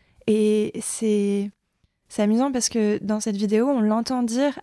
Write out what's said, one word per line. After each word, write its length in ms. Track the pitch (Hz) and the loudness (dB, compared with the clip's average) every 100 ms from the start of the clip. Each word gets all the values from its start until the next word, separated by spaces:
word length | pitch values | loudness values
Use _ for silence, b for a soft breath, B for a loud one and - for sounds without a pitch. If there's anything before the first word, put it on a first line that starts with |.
| b b - | b b 0
Et 460 | 214 214 214 214 - | 2 2 2 0 -6
c'est, 720 | - - 220 208 202 202 202 - _ _ _ _ _ | -10 -4 0 0 0 -2 -4 -10 _ _ _ _ _
c'est 140 | - | 0
amusant 300 | 208 226 277 | 2 2 2
parce 160 | 254 - | 0 -2
que 300 | 233 208 208 | 0 0 0
dans 180 | 196 214 | -2 -4
cette 160 | 220 202 | -4 -2
vidéo, 320 | 208 220 262 | 0 2 2
on 120 | 269 | 2
l'entend 420 | 214 220 233 254 | 2 0 -2 -2
dire : « 360 | 240 240 285 - | -2 0 -2 -2